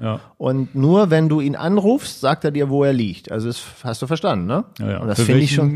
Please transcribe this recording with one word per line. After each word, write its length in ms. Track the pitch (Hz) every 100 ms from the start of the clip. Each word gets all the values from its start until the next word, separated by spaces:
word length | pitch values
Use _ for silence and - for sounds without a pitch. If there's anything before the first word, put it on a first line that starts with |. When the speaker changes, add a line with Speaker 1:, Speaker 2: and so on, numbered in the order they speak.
Speaker 1:
Ja. 200 | 113 107 - _
Speaker 2:
Und 360 | 131 135 131
nur 360 | 135 139 190 202
wenn 180 | 160 160
du 140 | 151
ihn 140 | 143 139
anrufst, 640 | 165 202 196 269 - -
sagt 240 | 135 160 156
er 60 |
dir, 180 | 147 143
wo 140 | 139
er 100 | 139
liegt. 360 | 131 107 85 -
Also 180 | 110 117
das 140 | 117 - -
hast 160 | 123 113
du 60 | 131
verstanden, 400 | 156 196 110 87
ne? 180 | 120 - -
Speaker 1:
Ja, 120 | 107
ja. 80 | 95
Speaker 2:
Und 80 | 113
das 100 | 104
Speaker 1:
Für 80 | 117
Speaker 2:
finde 160 | 131
ich 160 | 143 143
Speaker 1:
welchen, 120 | 143